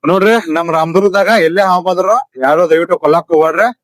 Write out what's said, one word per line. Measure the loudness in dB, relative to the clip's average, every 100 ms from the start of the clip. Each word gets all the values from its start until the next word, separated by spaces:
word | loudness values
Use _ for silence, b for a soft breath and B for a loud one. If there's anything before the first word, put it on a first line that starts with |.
| 0
ನೋಡ್ರಿ, | 0 2 0 -2
ನಮ್ | -6 -2 -2
ರಾಮದುರ್ಗದಾಗ | 0 0 0 0 0 2 2
ಎಲ್ಲೇ | 0 0
ಹಾವ್ | 0 -2
ಬಂದ್ರು | -2 0 0 -2 -4
ಯಾರು | 0 0 2
ದಯವಿಟ್ಟು | 0 0 -2
ಕೊಲ್ಲಾಕ್ | 0 0 0
ಹೋಗ್ಬೇಡ್ರಿ | 0 0 0 -2 -2